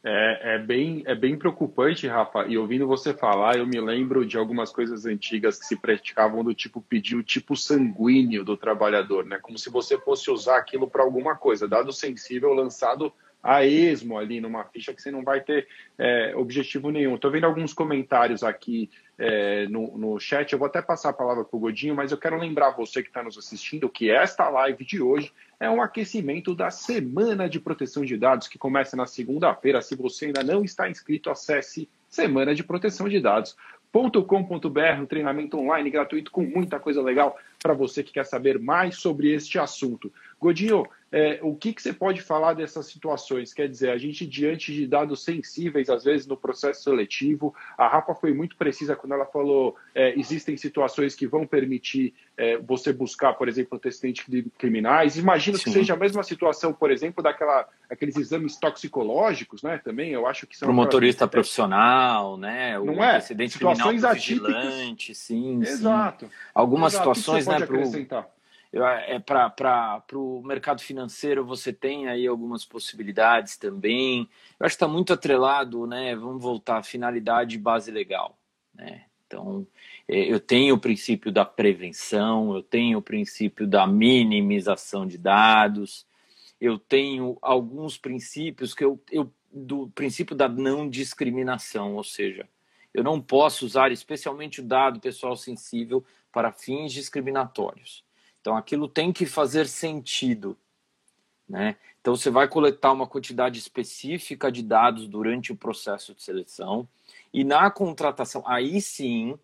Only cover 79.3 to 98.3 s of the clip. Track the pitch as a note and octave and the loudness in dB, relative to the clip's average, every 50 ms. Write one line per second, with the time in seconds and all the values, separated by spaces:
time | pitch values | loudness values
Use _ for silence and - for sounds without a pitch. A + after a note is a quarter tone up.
79.3 | G1+ G1+ G2 G2 G2 - G2 _ _ _ - - - - _ - - - G3 - | -14 -12 -10 -8 -8 -8 -10 _ _ _ -20 -20 -20 -16 _ -2 0 0 2 2
80.3 | A2+ G#2 - - B2+ B2 C3+ C#3 C3+ G#2+ - B2+ A2 G2 - - A2+ G2+ - A2 | 0 -2 0 2 4 4 6 6 4 4 4 -2 -2 -2 0 -2 -4 -2 -2 0
81.3 | F#2+ G#2 G2 - _ - A2 G2+ F#2+ E2+ F#2 F2+ - - - - A2+ G#2 G#2+ A2 | 2 2 2 2 _ 2 2 2 2 2 -6 -12 -12 -12 -8 -2 -2 0 0 2
82.3 | A2+ A2 A2 G#2+ G2 F#2+ - _ - A#2+ A#2+ A#2+ A2+ G#2+ G2 - G#2+ G#2 G2+ - | 0 0 0 -2 -4 -4 -4 _ 0 0 2 2 0 0 -2 -4 -4 -4 -4 -6
83.3 | - - G#2+ G2+ _ - G#2+ G2 G2 G2+ F#2+ F#2+ G2 G#2 A2 A#2+ B2+ B2 A#2 A2 | -4 -4 -4 -4 _ -4 -2 4 4 4 6 6 6 6 6 8 8 6 6 4
84.3 | G#2+ G#2 G2+ G2+ G#2 G2+ F2+ G2+ F#2+ - - - - G2 F#2+ F#2 F2+ F2 F2 G2 | 4 2 2 2 2 0 0 0 -2 -2 -4 -8 -8 -6 -6 -6 -8 -2 2 4
85.3 | G2 G#2 A2 A2 A2 G#2+ G#2+ G#2 G#2 G#2 G2+ - - - _ _ _ _ _ _ | 6 8 8 8 8 8 6 4 2 -2 -6 -8 -12 -20 _ _ _ _ _ _
86.3 | _ _ _ - _ _ A#2+ A#2+ A2+ G2+ _ _ C3+ C3+ C#3 C#3 C3+ C3 B2+ B2 | _ _ _ -20 _ _ 0 0 0 0 _ _ 2 4 4 2 -4 -4 -4 -6
87.3 | A#2+ - - - C3 B2+ A#2+ A2+ B2+ D3 D#3 D3+ - - - C3+ B2+ B2 A2 - | -6 -4 0 2 2 2 2 -2 -10 -10 -10 -10 -12 -10 -10 -8 -8 -8 -10 -12
88.3 | - D3 D#3 E3 B2+ - C3 A#2+ - - C#3+ C#3 C#3 B2 _ _ - D#3 C#3+ B2 | -10 -8 -8 -8 -8 -8 -10 -10 -4 2 2 2 2 0 _ _ -2 -2 -2 -2
89.3 | _ _ _ _ - C#3 C3+ B2+ C#3+ C#3 C3+ A#2+ - - C#3+ C3+ A#2 - - - | _ _ _ _ -18 -16 -10 -8 -6 -6 -6 -8 -8 -6 -6 -4 -4 -4 -6 -6
90.3 | D#3 C#3 C#3 B2 A#2+ B2+ C3+ C3+ C3+ D3 D3+ C#3+ A#2+ C3 C3+ - - - C#3+ B2 | 2 2 2 2 2 -2 0 0 0 -2 -4 -6 -6 -8 -8 -8 -6 -4 -4 -2
91.3 | A#2+ C3 C3 B2+ B2+ A#2 - - - G#2+ G2+ G2+ G2+ G#2 G2+ - - - G#2 G2+ | -2 -2 -2 -4 -4 -6 -8 -8 -8 -6 -6 -4 -6 -8 -8 -10 -6 -6 -6 -6
92.3 | F#2 F#2+ - _ _ _ _ _ _ _ _ _ _ - A#2+ C#3+ D#3+ D3+ B2+ - | -6 -8 -16 _ _ _ _ _ _ _ _ _ _ -2 0 0 -2 -2 -2 2
93.3 | B2+ C3+ D3+ D3+ C#3 - C3 A#2 A2+ C3+ C3 C3+ B2 A2+ - _ D#3 - - D#3 | 4 6 6 4 2 -2 -8 -2 2 4 4 4 2 -2 -8 _ -10 -8 -8 -10
94.3 | C#3 D3 D3+ D3+ - - B2+ A2+ C3 C3 C3+ C3 A#2+ A2 _ C3 B2 - - B2+ | -10 -10 -12 -14 -12 -12 -4 0 2 4 4 4 0 -2 _ -8 -8 -6 -6 -6
95.3 | B2 A#2 - B2+ A#2+ - - - - A#2 A#2 A2+ B2+ C3 C3 _ _ _ _ _ | -6 -6 -8 -14 -14 -14 -14 -10 -8 -8 -6 -2 -2 -2 -2 _ _ _ _ _
96.3 | - A#2+ A#2 A2+ - - - - C3 D3 D#3 D3 B2+ C#3 C3+ - - D3 B2+ C3 | -2 -2 -2 -2 -2 -6 -8 -8 -6 -6 -6 -8 -10 -10 -12 -6 -6 -6 -4 -2
97.3 | C3+ C#3 B2+ B2 _ - G2+ G2 - - _ - - - _ _ _ _ _ _ | -2 -2 -2 -2 _ -6 -6 -6 -6 -12 _ -20 -20 -20 _ _ _ _ _ _